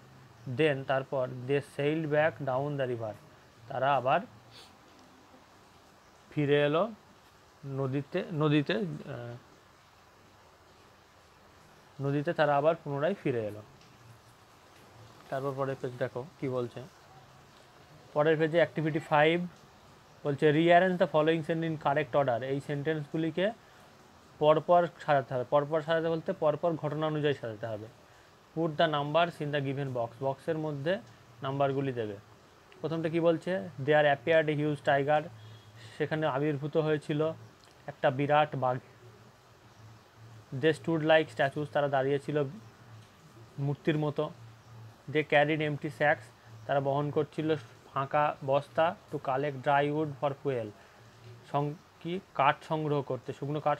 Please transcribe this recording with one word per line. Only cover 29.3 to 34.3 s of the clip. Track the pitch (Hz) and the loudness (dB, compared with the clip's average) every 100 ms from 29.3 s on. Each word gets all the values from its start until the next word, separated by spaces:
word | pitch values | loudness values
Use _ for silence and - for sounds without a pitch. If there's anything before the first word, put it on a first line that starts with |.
| - | -2
in | 147 | -4
the | 143 | -2
given | 139 135 139 | -2 -4 -4
box," | 123 117 - | -4 -6 -4
বক্সের | 135 135 - 160 | -4 -4 -4 -4
মধ্যে | 156 143 147 202 - - - - | -4 -4 -4 -4 -6 -20 -20 -10
নাম্বারগুলি | 135 139 139 135 139 | -6 0 0 0 -2
দেবে। | 120 107 101 - - - - - - | -4 -6 -8 -16 -20 -20 -20 -20 -10
প্রথমটা | 156 165 160 | -6 -4 -2
কি | 165 | 2
বলছে? | 165 160 175 185 190 147 | 2 2 0 -6 -6 -4
"There | 135 | 2
appeared | 151 147 139 165 | 6 6 2 4